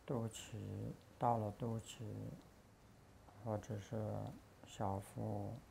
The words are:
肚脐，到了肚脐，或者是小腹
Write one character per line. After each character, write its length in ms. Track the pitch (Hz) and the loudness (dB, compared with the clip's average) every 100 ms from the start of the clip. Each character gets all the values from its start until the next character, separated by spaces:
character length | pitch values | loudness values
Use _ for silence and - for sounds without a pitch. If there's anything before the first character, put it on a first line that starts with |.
肚 240 | - 135 113 | 2 2 2
脐， 300 | - - 107 101 101 107 - - - | -2 -6 -4 -2 -2 -2 -4 -10 4
到 180 | 123 117 | 8 8
了 140 | 107 | 6
肚 280 | 101 120 113 | 2 2 2
脐， 220 | - - 107 104 107 - - - - - - - - - - - | -2 -6 -4 -2 -4 -6 -12 -18 -20 -20 -20 -18 -18 -18 -16 -6
或 120 | 113 107 | 2 2
者 180 | - 107 | 2 -4
是 260 | 98 110 107 104 104 - - - - | 0 0 2 0 -2 -4 -14 -16 -14
小 320 | - 104 98 | 0 2 2
腹 540 | 101 - 110 104 101 113 - | 0 -2 0 2 0 -4 -8